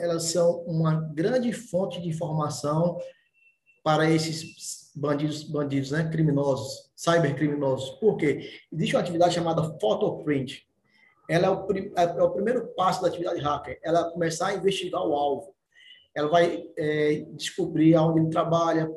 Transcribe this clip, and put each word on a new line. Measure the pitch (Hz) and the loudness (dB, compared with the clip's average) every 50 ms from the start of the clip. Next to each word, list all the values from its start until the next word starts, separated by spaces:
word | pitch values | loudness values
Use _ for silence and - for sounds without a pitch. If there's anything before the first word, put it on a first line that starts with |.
elas | 170 170 165 165 160 | -4 -2 -2 -2 -2
são | - - 175 170 170 175 170 - | -2 0 2 2 2 2 0 -4
uma | 175 165 160 160 160 156 | -4 -2 0 2 2 2
grande | 156 160 156 147 143 165 208 247 262 233 240 190 | 0 -2 -4 -4 -2 0 0 0 0 0 -2 -4
fonte | - - - - 175 190 185 - 180 | -6 -6 -6 -4 -2 -2 -4 -4 -6
de | 175 175 | -6 -6
informação | 156 160 175 160 156 156 151 143 135 - - 147 151 160 170 180 175 - - - - _ _ _ _ _ _ _ _ _ _ _ _ _ - | -6 -4 -4 -4 -4 -2 -4 -4 -4 -4 -4 -2 0 0 0 0 -2 -4 -8 -12 -14 _ _ _ _ _ _ _ _ _ _ _ _ _ 0
para | 156 156 151 156 160 | 2 2 4 4 4
esses | 160 160 160 160 156 - - - - - - - - - - - - | 2 2 0 -2 -4 -8 -10 -12 -16 -16 -14 -14 -14 -14 -16 -18 -10
bandidos, | 147 139 143 143 143 156 151 147 - - | -6 -2 -2 -2 0 -2 -2 -4 -6 -8
bandidos, | - 151 147 147 135 135 139 131 - 139 | -8 -6 -4 -4 -2 -2 -4 -2 -2 -2
né, | 160 165 160 | -2 -2 -2
criminosos, | 156 160 160 151 139 139 143 143 135 117 113 - - - - _ _ | 0 2 2 2 2 2 2 0 0 -2 -4 -8 -12 -14 -16 _ _
cybercriminosos. | - - 170 170 170 156 139 135 - 156 147 143 143 135 135 131 123 - - - - | -4 0 2 4 4 4 2 2 0 0 0 0 0 0 0 0 -2 -4 -8 -6 0
Por | - 214 185 | 2 2 2
quê? | - 175 147 139 - - - - - - _ - | 4 2 0 0 0 -4 -12 -16 -18 -18 _ -6
Existe | 151 185 - - | -4 -2 0 0
uma | 262 180 | 0 0
atividade | - 170 165 175 175 - | 0 2 4 4 4 4
chamada | 262 - 247 202 165 - - - - | 2 0 0 0 0 -2 -2 -4 -2
photoprint. | - 214 208 - 214 175 - - - 151 147 135 127 117 - - - _ _ _ _ _ _ _ _ _ _ _ _ - | -2 -2 0 0 0 -2 -2 -4 -4 -2 -2 -2 -2 -6 -10 -14 -18 _ _ _ _ _ _ _ _ _ _ _ _ -2
Ela | 156 170 185 | 0 2 2
é | 190 | 2
o | 190 - - | 2 0 -2
pri-, | - 202 190 190 - - | -4 -4 -4 -6 -4 0
é, | 180 175 | 0 0
é | 175 - 196 180 | 2 2 2 0
o | 170 175 | 2 2
primeiro | 185 196 220 254 247 - - - | 0 -2 -2 -2 -2 -4 -4 -4
passo | - 185 233 - - | -2 0 0 0 0
da | 190 | 0
atividade | 170 - 175 170 180 175 160 | -2 -2 -2 -4 -4 -4 -4
hacker. | 135 147 147 135 - 135 123 - - | -2 -2 -2 -4 -4 -8 -12 -10 -4
Ela | 160 160 175 208 - | 0 0 0 0 0
começar | - 175 170 165 160 - 175 196 | -2 -4 -2 -2 -2 -2 -2 -2
a | 208 | -2
investigar | 185 175 196 190 - - - - 151 139 | 0 0 0 0 0 -2 -4 -4 -4 -2
o | - 147 | 0 0
alvo. | 143 143 143 135 131 - - - _ _ _ _ _ - - - - _ _ - | 2 2 0 0 -2 -4 -10 -18 _ _ _ _ _ -20 -20 -20 -20 _ _ -6
Ela | - 147 147 | -4 0 4
vai, | 160 170 170 170 160 - - - - | 4 6 4 4 2 -2 -8 -10 -8
é, | - 156 151 151 151 151 151 151 151 - - - | -4 -2 0 0 2 2 2 2 0 -4 -8 -12
descobrir | 147 - - - - 175 - - 156 156 160 165 | -10 -10 -6 -4 -4 -4 -2 2 6 6 8 8
aonde | 160 160 165 160 160 160 | 8 6 4 4 4 2
ele | 160 | 2
trabalha, | 165 175 165 165 165 170 170 165 160 160 156 156 - | 2 0 0 2 2 2 2 2 2 0 0 -2 -6